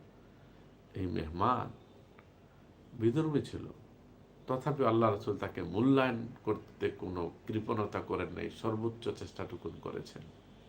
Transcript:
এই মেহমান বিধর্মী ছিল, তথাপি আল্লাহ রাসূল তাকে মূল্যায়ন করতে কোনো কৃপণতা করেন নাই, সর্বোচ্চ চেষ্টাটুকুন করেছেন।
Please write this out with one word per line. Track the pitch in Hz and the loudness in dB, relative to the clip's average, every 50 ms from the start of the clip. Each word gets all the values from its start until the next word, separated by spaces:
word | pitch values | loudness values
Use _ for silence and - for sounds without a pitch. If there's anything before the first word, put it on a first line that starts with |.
| - - - - - - - - - - - - - - - - - - - | -20 -20 -20 -20 -20 -20 -20 -20 -20 -20 -20 -20 -20 -20 -20 -20 -20 -12 -6
এই | - 92 | -4 -2
মেহমান | 90 92 90 80 78 80 87 101 123 123 110 98 - - - - - - - - - - - - - - - - - - - - - - - - - - | -2 -2 -2 -4 -4 -2 2 2 2 2 2 -2 -4 -10 -14 -20 -20 -20 -20 -20 -20 -20 -20 -20 -20 -20 -20 -20 -20 -20 -20 -20 -20 -20 -20 -20 -14 -4
বিধর্মী | 117 110 117 117 156 156 156 147 131 | 2 2 4 4 4 2 2 2 0
ছিল, | 117 - - - - - - - - - - - - - - - - - - - - | 0 -2 -6 -8 -8 -10 -12 -16 -20 -20 -20 -20 -20 -20 -20 -20 -20 -20 -20 -10 -4
তথাপি | - 131 127 - 151 139 135 127 | -2 -2 0 0 0 2 4 4
আল্লাহ | 113 113 113 113 110 101 | 6 6 6 6 6 4
রাসূল | 101 - 107 98 | 2 0 -2 -2
তাকে | 95 101 95 - 95 87 | -2 -4 -4 -4 -4 -4
মূল্যায়ন | 82 87 107 123 135 135 135 131 127 117 113 117 113 - - - | -2 2 4 6 6 8 8 6 4 2 0 -4 -8 -10 -4 -2
করতে | 110 104 - - - - - 101 - | -2 -2 -2 -4 -10 -6 -4 -2 -2
কোনো | - - 98 92 90 90 85 82 - - - | -2 -4 -6 -4 -2 -2 -4 -4 -6 -8 -6
কৃপণতা | - 107 110 107 127 117 110 104 - - 95 | -4 -2 -2 0 0 0 0 0 0 -2 -4
করেন | - - 95 90 87 82 | -2 -2 -2 -2 -2 -4
নাই, | 85 87 85 82 | -4 -6 -6 -6
সর্বোচ্চ | - - - 113 110 110 113 117 113 - - 107 | -6 -4 -2 -2 0 0 0 -2 -4 -2 -4 -4
চেষ্টাটুকুন | - - 98 92 - - 92 87 87 85 - 82 82 80 | -4 -4 -8 -10 -8 -10 -8 -8 -8 -8 -8 -10 -10 -8
করেছেন। | - - - - 80 - - - 78 80 - - - - - - - | -10 -8 -8 -8 -8 -10 -12 -14 -16 -16 -18 -20 -20 -20 -20 -20 -20